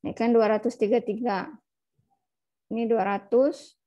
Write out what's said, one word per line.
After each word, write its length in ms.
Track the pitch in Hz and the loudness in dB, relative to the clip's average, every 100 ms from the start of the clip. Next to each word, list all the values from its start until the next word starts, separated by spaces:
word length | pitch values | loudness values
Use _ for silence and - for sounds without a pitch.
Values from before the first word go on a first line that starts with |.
Ini 80 | - | -10
kan 160 | - 233 233 | -2 2 4
dua 160 | 214 | 4
ratus 240 | 214 220 - | 0 -2 -2
tiga 240 | 208 240 | 0 0
tiga. 480 | 233 214 233 190 - 302 _ _ _ _ _ _ _ _ _ _ _ | -2 -6 -4 -4 -6 -16 _ _ _ _ _ _ _ _ _ _ _
Ini 160 | 220 | -6
dua 320 | 233 226 190 196 | 0 0 0 -4
ratus 600 | 196 240 277 294 - _ | 2 2 2 0 -16 _